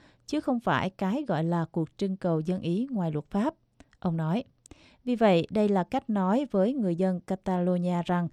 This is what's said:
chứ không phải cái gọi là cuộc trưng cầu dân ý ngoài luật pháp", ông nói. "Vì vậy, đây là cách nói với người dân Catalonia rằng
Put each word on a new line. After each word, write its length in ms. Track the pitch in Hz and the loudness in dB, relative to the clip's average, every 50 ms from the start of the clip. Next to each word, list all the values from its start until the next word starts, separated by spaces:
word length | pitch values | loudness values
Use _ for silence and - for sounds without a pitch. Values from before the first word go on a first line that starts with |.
| - - _ _ _ | -20 -20 _ _ _
chứ 140 | - - 302 | -4 -4 -4
không 180 | - - 262 240 | -2 -2 -2 -2
phải 300 | - 185 160 120 - 185 | 0 0 0 0 0 -2
cái 340 | - - 196 185 208 285 302 | -4 -4 -4 -2 -2 -2 -2
gọi 160 | 247 180 151 160 | -2 -2 0 0
là 220 | 165 175 170 165 - | 0 0 -2 -2 -2
cuộc 260 | - 175 160 - _ | -2 -4 -4 -4 _
trưng 200 | - 202 190 190 | -6 -4 -4 -4
cầu 220 | 190 - 180 165 156 | -2 -2 0 0 0
dân 220 | 160 165 180 - | 0 -2 -4 -4
ý 260 | - 170 170 202 247 277 | -2 -2 -2 -2 -4 -4
ngoài 200 | 262 202 175 165 | -4 -4 -2 -2
luật 140 | 151 147 143 _ | -4 -6 -8 _
pháp", 240 | - 202 220 302 - _ _ _ _ _ - _ _ _ | -2 -2 -2 -2 -4 _ _ _ _ _ -20 _ _ _
ông 180 | - 185 165 | -4 -4 -2
nói. 260 | 165 160 156 170 240 - - _ _ _ - - _ - - _ _ _ | -2 0 0 -2 -2 -4 -6 _ _ _ -20 -20 _ -20 -20 _ _ _
"Vì 120 | 247 247 | -4 2
vậy, 320 | 220 233 208 185 170 - - | 4 6 6 6 6 4 2
đây 200 | - 220 214 208 | 0 2 2 4
là 140 | 202 190 175 | 2 2 0
cách 260 | - - 269 - - | 0 -4 -4 -2 -2
nói 380 | 214 202 185 185 202 262 294 247 | 0 0 2 2 2 2 0 0
với 220 | - 196 185 220 277 | 2 2 2 2 2
người 220 | 285 214 185 170 | 0 0 -2 0
dân 240 | 165 190 190 185 175 | 2 0 0 0 -2
Catalonia 840 | - - 190 185 _ 190 185 180 180 180 180 180 175 180 180 175 170 | -4 -6 -6 -4 _ -2 -2 0 0 0 0 0 0 0 -2 -2 -2
rằng 220 | - 180 175 175 160 | 0 0 0 -2 -4